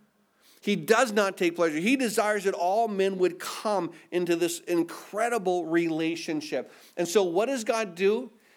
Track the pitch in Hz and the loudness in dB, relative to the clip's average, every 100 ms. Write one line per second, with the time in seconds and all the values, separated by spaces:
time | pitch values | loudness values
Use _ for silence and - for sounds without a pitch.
0 | _ _ _ _ _ _ - 196 151 226 | _ _ _ _ _ _ -2 0 4 4
1 | 262 208 196 190 175 170 170 151 196 269 | 4 2 0 2 0 2 0 0 0 2
2 | 247 220 208 214 190 185 175 208 233 196 | 0 0 0 0 0 0 0 2 0 0
3 | 196 185 180 175 - - 220 202 160 - | 0 2 0 0 -10 -6 -2 -2 -2 -8
4 | - 175 175 170 170 170 - 175 170 - | -6 -2 0 0 0 -4 -2 -2 -2 -6
5 | - 202 233 240 185 180 160 170 170 156 | -8 -2 0 0 0 -2 0 0 2 0
6 | 165 165 - 156 147 135 120 - - - | -2 -4 -4 -6 -4 -6 -6 -14 -12 -6
7 | 175 208 185 170 240 269 220 226 220 170 | 0 2 2 2 0 0 -2 -2 -4 0
8 | 196 226 254 _ _ | 0 0 -4 _ _